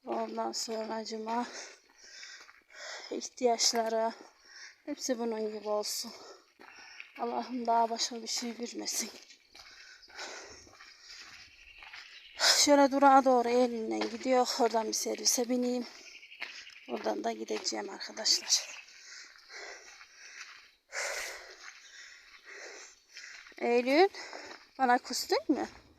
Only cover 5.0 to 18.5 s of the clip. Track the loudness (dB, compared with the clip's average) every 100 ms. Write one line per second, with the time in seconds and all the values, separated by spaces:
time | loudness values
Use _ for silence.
5 | -4 -2 -2 -2 -4 -6 -2 -2 -2 -6
6 | -8 -14 -20 -20 _ _ -20 -20 -20 -20
7 | -20 -8 -4 -4 -6 -4 2 4 4 0
8 | -4 -6 -6 -6 -6 -6 -8 -8 -4 -4
9 | -6 -10 -20 -20 _ -20 -20 -20 -20 -20
10 | -20 -14 -12 -12 -16 -20 -20 -20 -20 -20
11 | -20 -20 -18 -20 -20 -20 -20 -20 -18 -18
12 | -18 -20 -20 0 4 6 8 8 8 8
13 | 10 10 8 6 6 4 4 2 -2 -2
14 | -2 -2 4 4 4 4 2 2 0 -2
15 | -2 0 0 2 2 2 2 -2 -4 -12
16 | -20 -20 -20 -14 -14 -14 -18 -20 -10 -6
17 | -4 -4 -4 -6 -6 -4 -4 -6 -8 -10
18 | -12 -4 0 0 2